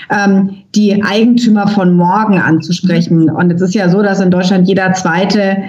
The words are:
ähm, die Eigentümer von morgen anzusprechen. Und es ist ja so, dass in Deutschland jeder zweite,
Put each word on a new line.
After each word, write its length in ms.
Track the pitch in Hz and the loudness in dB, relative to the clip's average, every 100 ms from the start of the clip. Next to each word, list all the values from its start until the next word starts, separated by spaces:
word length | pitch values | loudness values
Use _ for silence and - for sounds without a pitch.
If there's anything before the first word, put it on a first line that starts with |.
| - | -6
ähm, 420 | 208 202 196 196 - - 214 | -2 0 0 0 -6 -6 0
die 260 | 208 202 | 0 0
Eigentümer 640 | 196 208 240 240 214 208 202 | -2 0 2 2 2 2 0
von 260 | 196 180 175 | 0 2 2
morgen 420 | 175 202 220 185 | 2 0 0 0
anzusprechen. 920 | 123 160 170 175 185 165 170 165 156 | 0 -2 -2 -4 -2 -2 0 0 0
Und 220 | 160 175 | 0 0
es 100 | 170 | 0
ist 140 | 185 | -2
ja 140 | 214 175 | 0 0
so, 140 | 196 | 0
dass 180 | 202 190 | 0 0
in 100 | 185 | 0
Deutschland 380 | 180 185 190 180 | 0 0 2 0
jeder 240 | 190 185 | 0 -2
zweite, 640 | 185 180 170 202 208 196 196 | -2 -2 -2 0 0 0 -2